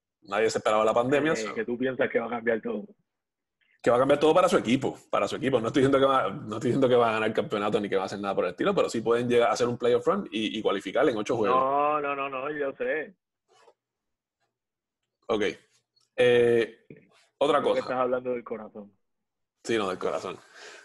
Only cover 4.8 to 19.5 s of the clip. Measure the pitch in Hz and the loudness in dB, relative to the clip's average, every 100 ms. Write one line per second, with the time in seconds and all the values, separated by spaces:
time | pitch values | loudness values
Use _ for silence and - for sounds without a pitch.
4.8 | 117 - - - 101 101 - 120 113 127 | 0 -6 -4 -2 -2 -2 0 0 0 2
5.8 | 131 139 135 131 107 - 107 110 123 135 | 4 4 4 2 0 -6 -10 -4 -2 2
6.8 | 127 123 117 110 110 113 104 107 104 110 | 4 4 4 2 -2 -2 -4 -2 0 -2
7.8 | 101 98 98 101 101 98 92 - 170 175 | -2 -2 -4 -6 -4 -2 -2 -2 -2 0
8.8 | - 120 110 117 123 120 117 110 123 120 | 0 -2 0 0 2 2 2 0 -2 0
9.8 | 120 120 156 196 - 110 107 107 101 98 | 0 2 2 -2 -2 -4 -4 -2 -2 -2
10.8 | 95 110 147 107 107 120 104 127 131 143 | -4 0 0 0 -2 -2 2 2 2 0
11.8 | 147 151 143 139 139 135 139 151 139 131 | 0 0 -4 -6 -6 -6 -8 -6 -6 -4
12.8 | 123 151 120 92 _ _ _ _ _ _ | -4 -4 -6 _ _ _ _ _ _ _
13.8 | _ _ _ _ _ _ _ _ _ _ | _ _ _ _ _ _ _ _ _ _
14.8 | _ _ _ _ - 110 98 - _ _ | _ _ _ _ -4 -2 -2 -4 _ _
15.8 | _ _ _ - 123 120 120 117 110 - | _ _ _ 0 4 6 4 4 0 -6
16.8 | _ - _ _ _ - 135 143 120 127 | _ -20 _ _ _ -4 0 2 2 -2
17.8 | 123 127 123 127 127 120 113 110 107 110 | -2 -2 0 -2 -4 -8 -8 -12 -12 -18
18.8 | 101 _ _ _ _ _ _ | -20 _ _ _ _ _ _